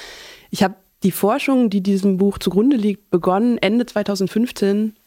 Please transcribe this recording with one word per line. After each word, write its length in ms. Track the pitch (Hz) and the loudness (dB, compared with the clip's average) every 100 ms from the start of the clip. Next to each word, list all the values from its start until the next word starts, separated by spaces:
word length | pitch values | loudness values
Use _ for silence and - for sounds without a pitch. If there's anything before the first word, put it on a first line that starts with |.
| - - - - - | -20 -20 -20 -20 -10
Ich 120 | - | -2
habe 140 | 190 196 _ _ | -2 -2 _ _
die 80 | 190 | -2
Forschung, 600 | - 196 269 - 269 233 | 0 0 0 0 2 2
die 100 | 202 | 0
diesem 380 | 190 196 196 185 | 0 0 0 2
Buch 200 | 202 196 | 0 0
zugrunde 380 | - 180 240 277 | -2 2 2 2
liegt, 340 | 208 196 _ | 0 -4 _
begonnen 480 | 180 180 185 240 233 | -2 2 2 2 0
Ende 280 | 190 226 247 | 0 0 -2
zweitausendfünfzehn 1080 | 214 202 196 190 214 240 - 196 202 214 - | -4 -4 -2 -2 -2 -2 -2 0 0 -2 -6